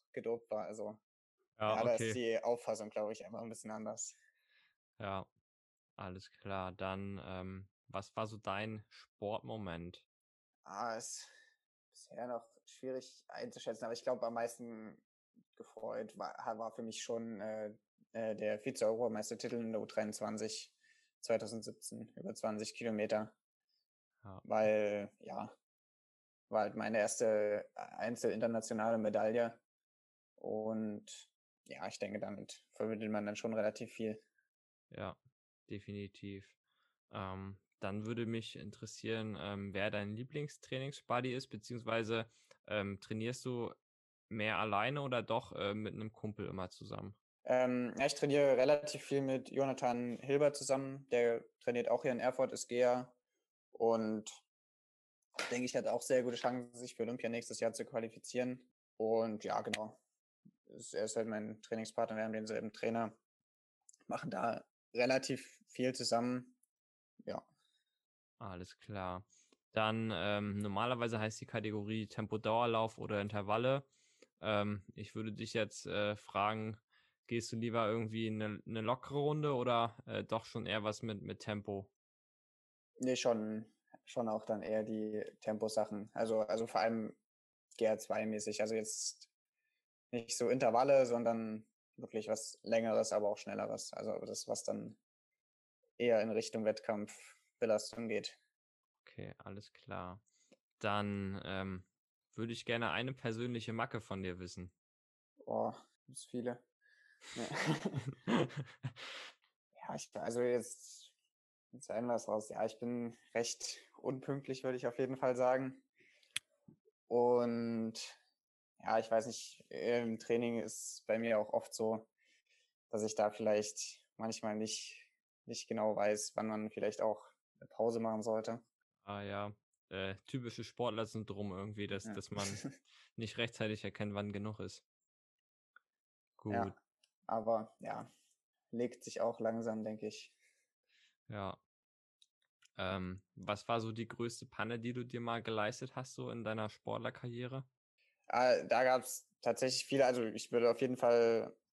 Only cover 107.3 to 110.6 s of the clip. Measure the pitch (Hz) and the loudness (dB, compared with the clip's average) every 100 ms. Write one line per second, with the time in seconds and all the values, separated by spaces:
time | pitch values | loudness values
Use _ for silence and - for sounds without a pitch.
107.3 | 120 117 147 - 147 196 135 135 - - | -8 -4 0 2 2 0 -4 -4 -4 2
108.3 | 233 151 - 135 - 131 - - - - | 2 2 -2 -8 -8 -10 -10 -12 -12 -12
109.3 | - _ _ _ - - - - 107 78 | -16 _ _ _ -14 -8 -8 -8 -4 0
110.3 | 120 123 123 | 2 4 4